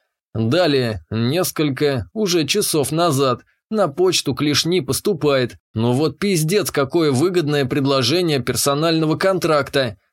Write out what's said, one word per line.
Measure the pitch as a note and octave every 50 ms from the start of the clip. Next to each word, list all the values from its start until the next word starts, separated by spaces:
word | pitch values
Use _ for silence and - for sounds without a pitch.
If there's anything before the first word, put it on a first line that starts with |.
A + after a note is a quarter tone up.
| _ _ _ _ _ _ -
Далее, | A2+ A2+ A2+ C3+ F3 F3+ D#3 C#3+ C3 B2 A#2 G#2+ G2 - -
несколько | G#2 A2+ A#2 B2 D3 F3+ F3+ - - - D#3 D3 C3 C3+ D3+ C#3+ C3+ B2 G2 - -
уже | G#3+ G#3+ F3+ F3 F3 D3+
часов | B2+ - G#3 G3 - - D#3 C3+ -
назад, | D#3 E3 F3 F3 C#3 C3+ C#3+ C3 A#2+ A#2+ - _ _ _ _ -
на | A3 G#3+ G3 D#3
почту | C3 - F3+ F#3+ - - - G#3+ G#3
клешни | - - D#3 D3 - - D#3+ F3+ F#3
поступает. | C#3+ B2+ C3 - - G#3+ G3+ C3 D3 D3 C#3 C3 B2+ A2+ - - _ _ -
Ну | A2+ A2+ A#2+
вот | B2 C3 D#3 D3+ - -
пиздец, | G3 G#3 F#3+ D#3+ D#3 D#3 G3 G#3 F3 -
какое | - D3 C#3 C3 - E3+ E3 D3
выгодное | C3+ B2 D#3 F#3+ F3+ F3 D#3 C#3+ D3 C#3+ C#3
предложение | B2+ C3+ D3 C3+ C#3 C#3 C3+ B2 A2+ D3+ F3+ F3+ E3 D3 C3
персонального | A#2+ - B2 - - C#3+ C#3 D3 D#3 E3+ E3 D#3+ D#3+ D#3 D#3 D#3
контракта. | - G3 F#3+ F3 - E3 D#3 D3 C3 - - C#3 C3+ A#2 G#2 - _ _